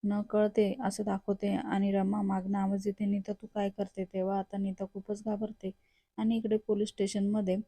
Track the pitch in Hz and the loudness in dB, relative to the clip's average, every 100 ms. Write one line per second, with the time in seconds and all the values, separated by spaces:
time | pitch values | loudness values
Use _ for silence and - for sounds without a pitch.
0 | 208 208 208 208 214 208 208 262 220 - | 0 -2 0 2 4 4 2 2 -4 -2
1 | 208 190 - 196 202 190 - 196 202 196 | -2 -2 -2 -2 0 -2 0 0 2 2
2 | 190 208 196 190 190 202 196 196 202 196 | 2 0 0 0 0 0 2 0 -2 -2
3 | 202 202 190 202 214 208 202 196 196 - | 0 0 -2 -8 -6 -2 -2 -2 -6 -4
4 | 185 190 185 196 190 202 196 190 196 196 | -4 -2 0 0 -2 -2 -2 -4 -8 -8
5 | 190 208 214 208 214 214 190 - _ _ | -8 -6 -4 -4 -4 -6 -10 -10 _ _
6 | _ - 220 226 226 214 - 208 208 - | _ -2 2 2 2 0 2 0 0 0
7 | 196 208 202 214 190 190 | 0 2 0 2 2 0